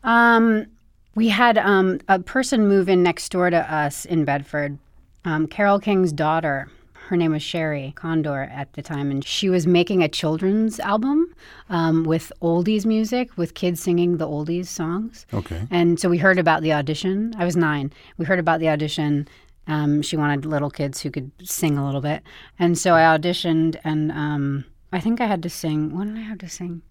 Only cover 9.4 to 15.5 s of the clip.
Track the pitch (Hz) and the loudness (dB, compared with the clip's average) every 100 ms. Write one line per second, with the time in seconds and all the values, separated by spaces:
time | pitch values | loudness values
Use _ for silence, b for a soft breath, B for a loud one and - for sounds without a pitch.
9.4 | 196 180 165 175 175 190 156 - 160 160 | 0 2 4 2 4 2 0 0 -2 0
10.4 | 190 214 220 214 202 214 262 294 339 - | 0 0 0 -4 -2 -2 2 0 0 -6
11.4 | B B - 175 165 160 160 160 - - | B B -4 0 2 2 2 -2 -4 -4
12.4 | 165 170 180 214 220 220 220 247 247 - | 0 0 2 0 2 0 0 -2 -4 -4
13.4 | 165 - 180 170 180 175 175 170 156 147 | -6 -2 -4 -2 0 2 2 0 -2 -4
14.4 | 151 175 180 - 160 180 226 - - 107 | -4 -6 -6 -8 -6 -4 -8 -14 -8 -8
15.4 | - | -6